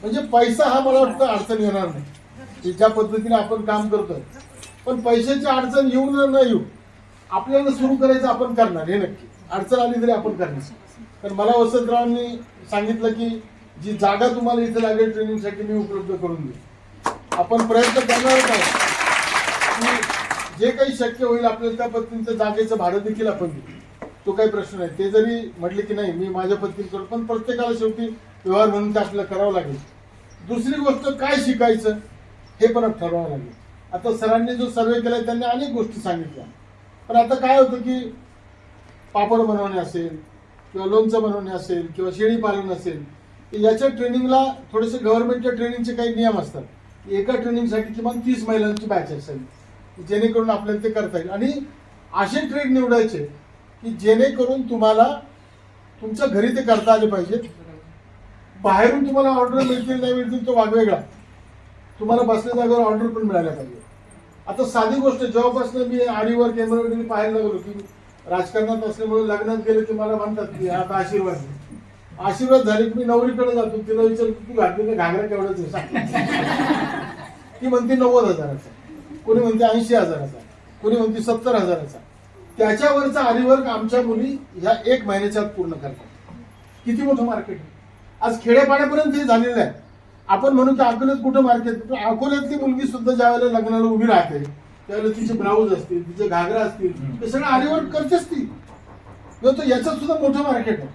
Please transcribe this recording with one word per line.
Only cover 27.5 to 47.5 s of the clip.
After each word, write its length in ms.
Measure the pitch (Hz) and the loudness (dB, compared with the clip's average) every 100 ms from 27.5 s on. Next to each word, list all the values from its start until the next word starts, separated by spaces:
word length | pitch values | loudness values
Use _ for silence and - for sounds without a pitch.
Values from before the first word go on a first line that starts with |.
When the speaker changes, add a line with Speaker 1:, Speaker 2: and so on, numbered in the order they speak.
| 240 240 226 | -4 -2 -2
Speaker 1:
शेवटी 280 | 220 214 226 220 - - 190 | -2 -2 -8 -8 -18 -12 0
व्यवहार 220 | 190 214 | 4 4
म्हणून 240 | 202 208 208 | 2 0 0
ते 40 | |
आपल्याला 240 | 190 202 190 | -2 -4 -6
करावं 280 | 185 202 | -2 0
लागेल. 220 | 185 147 139 - - - - - - 170 | 0 -4 -10 -12 -20 -20 -20 -20 -20 -8
दुसरी 340 | 233 247 294 | -4 -2 0
गोष्ट 260 | 277 262 269 - | 0 0 -2 -4
काय 160 | 277 269 247 | -2 0 0
शिकायचं 500 | - 233 220 214 214 - - - - - - | 2 2 2 0 -4 -10 -20 -20 -20 -20 2
हे 80 | 226 | 2
पण 240 | 226 226 | 4 0
ठरवावं 380 | 220 170 170 160 | -2 -4 -4 -4
लागेल. 180 | 143 120 - - - - | -8 -10 -18 -20 -20 -10
आता 220 | 180 240 226 | -6 -4 -2
सरांनी 380 | 220 226 233 240 | 2 2 2 -2
जो 140 | 240 | -4
सर्व्हे 300 | 233 226 240 | 0 2 2
केलाय 200 | 233 233 | 0 -2
त्यांनी 240 | 220 233 240 | -2 -2 -2
अनेक 260 | 247 285 | -2 -2
गोष्टी 280 | 233 220 185 | -4 -4 -6
सांगितल्या, 440 | 190 170 156 139 - - - - - - - | -6 -6 -6 -12 -18 -20 -20 -20 -20 -20 2
पण 60 | 233 | 4
आता 200 | 233 262 | 4 2
काय 220 | 254 277 | 4 6
होतं 180 | 254 247 | 6 4
की 220 | 233 254 226 - - - - - - - - - - | -4 -4 -6 -14 -20 -20 -20 -20 -20 -20 -20 -20 -6
पापड 260 | 208 208 226 | -2 2 2
बनवणे 400 | 220 208 196 185 | 2 0 -2 -4
असेल 280 | 165 175 165 156 - - - - - | -4 -6 -8 -10 -18 -20 -20 -20 -14
किंवा 120 | 190 190 | -8 0
लोणचं 340 | 214 220 226 | 2 4 2
बनवणे 300 | 214 202 190 | 0 -2 -6
असेल 360 | 185 151 175 165 170 | -8 -4 -4 -4 -6
किंवा 160 | 185 185 | -6 0
शेळी 220 | 220 233 | 0 2
पालन 340 | 214 202 190 | 0 -2 -4
असेल, 300 | 175 180 151 143 - - - - | -6 -6 -8 -12 -20 -20 -20 -12
याच्या 340 | 208 214 220 269 | 2 2 4 0
ट्रेनिंगला 540 | 226 247 254 254 262 269 - - | 0 -2 0 2 4 2 -2 -4
थोडेसे 260 | 214 226 254 | -2 -2 -2
गव्हर्नमेंटच्या 540 | 214 233 240 247 247 | 2 2 2 0 -2
ट्रेनिंगचे 440 | 233 240 240 233 233 | -2 -4 -4 -6 -2
काही 180 | 233 226 | -2 2
नियम 240 | 226 202 | 2 0
असतात. 240 | 147 143 - - - - 196 | -4 -12 -16 -20 -20 -20 -6
एका 240 | 196 202 254 | -4 0 -2
ट्रेनिंगसाठी 580 | 240 | -2